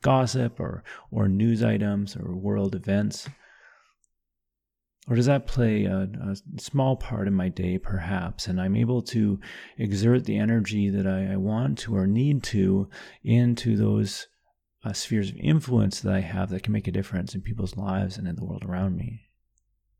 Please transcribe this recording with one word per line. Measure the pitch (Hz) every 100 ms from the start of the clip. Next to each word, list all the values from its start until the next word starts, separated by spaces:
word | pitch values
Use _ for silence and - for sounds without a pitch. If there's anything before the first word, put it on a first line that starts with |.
gossip | 131 131 120 127 117 -
or, | - - - - -
or | 110 101
news | 95 113 110
items | 113 107 104 101 101 -
or | -
world | 90 101 104 98 92
events? | - 101 104 - - - - - - _ _ _ _ _ _ _ _ _ _ _ _ _ -
Or | 117
does | 123
that | 143 -
play | 127 117 107
a, | 98 95 95 101 98
a | 98 - 113
small | - 139 131 127
part | - 113 98
in |
my | 98 92
day, | 90 90 92
perhaps, | - 95 85 95 87 - -
and | 92
I'm | 95 107
able | 117 123
to | - 113 104 98 - - - -
exert | 107 98 113 127
the | - 104
energy | 107 117 98 107 101
that | 98 95
I, | 95 95
I | 98
want | 98 110 135 139
to | 107 98
or | 95
need | 110 143 139
to | - 104 95 98 98 - - -
into | - 117 120 117 113 104
those, | 104 104 101 - - _ _ _ _ _ 110
uh, |
spheres | 101 - 110 98
of | -
influence | - 156 - 117 98 -
that | 98
I | 95
have | 85 92 95
that | 92
can | -
make | 104 92
a |
difference | 98 98 92 98 95
in |
people's | - 110 92 -
lives | 98 95 95 101
and | 92
in | 82
the | 92
world | 95
around | - 185 196 180
me? | 120 113 _ _ _ _ _ _ _